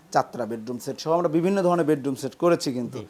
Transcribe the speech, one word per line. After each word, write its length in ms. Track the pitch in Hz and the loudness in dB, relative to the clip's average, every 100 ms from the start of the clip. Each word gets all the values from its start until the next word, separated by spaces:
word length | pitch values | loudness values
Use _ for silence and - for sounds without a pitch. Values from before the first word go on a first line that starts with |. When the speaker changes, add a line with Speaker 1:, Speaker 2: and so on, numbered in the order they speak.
| - | -2
Speaker 1:
চাত্রা 340 | 147 - 123 110 | 0 0 -2 -6
বেডরুম 320 | 117 110 123 | -6 -8 -8
সেট 220 | - 123 | -8 -6
সহ 140 | 156 | 0
আমরা 140 | 170 175 | 2 2
বিভিন্ন 340 | 156 170 196 | 2 2 2
ধরনের 240 | 180 175 151 | 2 2 2
বেডরুম 300 | 151 131 131 | 0 0 -4
সেট 200 | 135 - | -6 0
করেছি 380 | 175 165 147 | 2 2 0
কিন্তু। 240 | 123 117 | -4 -6
Speaker 2:
জি। 80 | 127 | -8